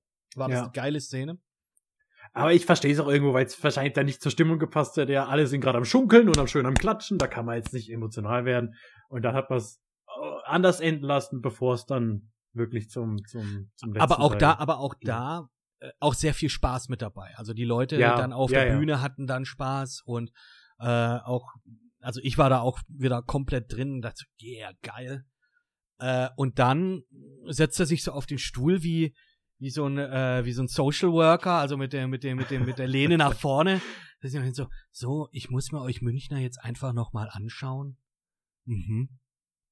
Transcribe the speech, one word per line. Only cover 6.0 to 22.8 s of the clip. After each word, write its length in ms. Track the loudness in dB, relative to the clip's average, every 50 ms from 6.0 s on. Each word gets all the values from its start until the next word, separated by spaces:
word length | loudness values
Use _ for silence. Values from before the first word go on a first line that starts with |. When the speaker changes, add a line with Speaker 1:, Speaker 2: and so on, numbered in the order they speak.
| 6 10 10 10 10 10
Speaker 2:
und 80 | 6 6
am 100 | 4 4
schön 180 | 2 2 2
am 80 | 2 2
Klatschen, 420 | 2 2 2 0 -2 -2 -4 -2
da 120 | 0 0 -2
kann 180 | -2 -6 -6
man 100 | -4 -4
jetzt 160 | -6 -6 -6 -8
nicht 180 | -10 -10 -8
emotional 540 | -8 -8 -8 -6 -6 -6 -4 -2 -2 0 0
werden. 300 | 0 0 0 0 -2 -6 -12 -20 -20 -20 _ _ -12
Und 140 | -8 -4 -2
dann 120 | 0 0
hat 160 | 0 -2 0
man's, 300 | -2 -2 -4 -6 -14 _ _ _ _ _ _ -16
äh, 20 | -12 -10 -10 -10 -10 -10 -6
anders 360 | -2 0 4 6 4 4 4
enden 240 | 2 0 0 0 0
lassen, 360 | 0 0 0 0 -2 -8 -4 -4
bevor's 440 | -6 -4 0 0 0 0 0 -2
dann 460 | -4 -2 0 0 0 -2 -4 -6 -10 _ _ _ _ -6
wirklich 380 | -6 -6 -4 -4 -6 -8 -6
zum, 340 | -8 -6 -4 -4 -4 -6 -6
zum, 440 | -8 -12 -10 -8 -8 -8 -10 -12 -14 _
zum 160 | -14 -10 -6 0
letzten 100 | 0 2
Speaker 1:
Aber 180 | 2 2 4
auch 100 | 2 2 4
Speaker 2:
Teil 60 | 4
Speaker 1:
da, 140 | 4 4 4 2
aber 200 | 0 -4 -2 -2
auch 180 | -4 -8 -8 _
Speaker 2:
ging. 80 | -8
Speaker 1:
da, 420 | -6 -6 -6 -6 -8 -8 -10 -10 -14 _ _ _ _ _ _
äh, 120 | -20 -18 -10 0
auch 140 | 0 0 0
sehr 200 | 2 0 -2 0
viel 140 | 0 -2 -4
Spaß 380 | -2 0 -2 -2 -2 -2 -6 -8
mit 140 | -8 -8 -8
dabei. 300 | -10 -10 -14 -18 -16 -16
Also 180 | -14 -12 -10 -6
die 100 | -4 -2
Leute 360 | 0 0 0 0 0 2 2
Speaker 2:
Ja, 160 | 4 4 4
Speaker 1:
dann 160 | 2 0 -2 -2
auf 180 | -2 0 2
Speaker 2:
ja, 100 | 4 4 4
Speaker 1:
der 80 | 4 2
Speaker 2:
ja. 60 | 2
Speaker 1:
Bühne 220 | 2 2 0 0
hatten 260 | -2 -4 -6 -8 -6 -4
dann 160 | -4 -4 -4
Spaß 580 | -8 -10 -8 -6 -4 -4 -4 -6 -8 -10 -4 -2
und, 260 | -2 0 0 -4 -6 _ _ -20 -20 -20 -20 _ _ _ -6
äh, 40 | -2
auch, 640 | 0 2 2 2 2 0 -2 -2 -2 -4 -4 -4 -6 -20 -20 _ -20 -20 -20 _ _ _ _
also 200 | -10 -10 -8 -4 -4
ich 140 | 0 4
war 140 | 6 6 6
da 100 | 6 4
auch 200 | 2 0 -2 -4